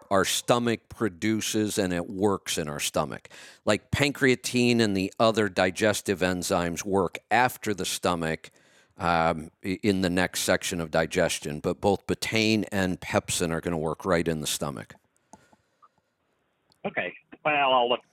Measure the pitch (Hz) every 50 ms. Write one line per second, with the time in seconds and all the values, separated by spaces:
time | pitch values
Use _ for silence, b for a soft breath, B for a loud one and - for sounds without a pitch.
0 | - - 98 95 87 - - - - - 123 120 120 117 113 - _ - - -
1 | 117 101 87 82 107 110 110 107 - - - 107 107 101 - 110 98 90 90 87
2 | 85 - 98 92 104 104 95 - - - - 90 80 73 73 73 - - - 87
3 | 76 65 55 - - - B B B B B B B 110 107 95 - - - -
4 | 143 143 127 - 143 131 123 - - - - 123 120 120 120 117 113 104 95 92
5 | 92 - - - 117 113 107 110 107 98 90 98 92 95 90 - 107 107 101 -
6 | - - 98 80 92 90 92 90 85 - 95 87 87 87 85 78 - 101 95 98
7 | 90 78 - - _ - 107 120 127 123 - - - 107 101 90 90 - - -
8 | - 92 87 82 82 80 80 - - - b b b b b b b b b -
9 | 92 85 85 82 82 82 85 78 76 82 _ _ - 101 92 - - 104 95 95
10 | 95 87 90 92 90 - - - - - 92 - - - 95 85 82 78 78 80
11 | 82 76 - 92 82 80 - - - 78 73 78 - 92 87 - - 101 95 -
12 | _ - 90 - - - 113 110 107 107 110 107 - - 107 98 92 92 87 -
13 | - - - 101 - - - - 87 82 82 80 - 87 87 80 78 80 76 -
14 | - 95 87 85 85 82 80 76 76 - - - - 73 65 55 53 - - _
15 | _ _ _ _ _ _ b b b b b b _ _ _ _ _ _ _ _
16 | _ _ _ _ _ _ _ _ _ _ _ _ _ _ _ _ - 202 165 117
17 | 92 90 - - _ - - - - 156 147 143 139 131 131 127 123 123 120 -
18 | - _